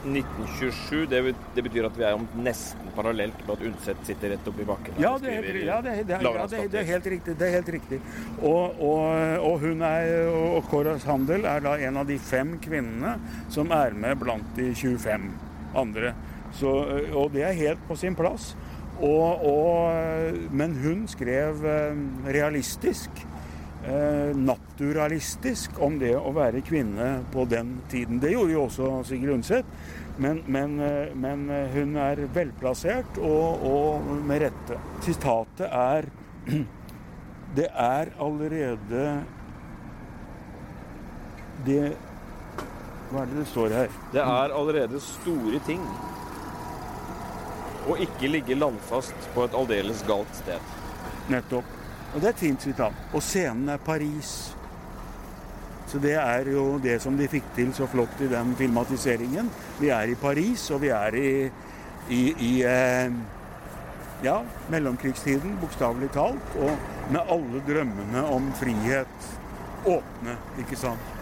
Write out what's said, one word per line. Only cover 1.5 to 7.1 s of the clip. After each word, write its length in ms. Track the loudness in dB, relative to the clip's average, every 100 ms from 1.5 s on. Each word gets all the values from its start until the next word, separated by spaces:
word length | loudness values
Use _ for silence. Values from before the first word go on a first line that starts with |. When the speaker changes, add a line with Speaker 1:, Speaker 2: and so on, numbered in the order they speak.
Speaker 1:
det 100 | -2 0
betyr 220 | 0 0
at 80 | 2
vi 60 | 2
er 80 |
om, 120 | 2 0 -2
nesten 480 | -2 -2 -8 -10 -8 -2
parallelt 440 | 0 0 -2 -4 -6
med 60 | -4
at 80 | -4
Undset 380 | -4 -6 -4 -6
sitter 280 | -4 -2
rett 120 | -2 -4
oppe 120 | -4
i 60 | -4
bakken 260 | -4 -4
her 80 | 0
Speaker 2:
Ja, 80 | 2 2
Speaker 1:
og 80 |
Speaker 2:
det 80 | -2
er 20 |
helt 140 | -4 -4
Speaker 1:
skriver 100 | -2
Speaker 2:
ri-, 80 | 0
ja, 140 | 0
det 80 | -2
er, 60 | -4
det 0 |
er, 0 |
ja, 0 |
det 100 | -2
er, 0 |
det 80 | 0
er 100 | 0
Speaker 1:
Lavlandsdatter. 580 | 0 -2 -4 -2 -2 0
Speaker 2:
helt 180 | 0 -2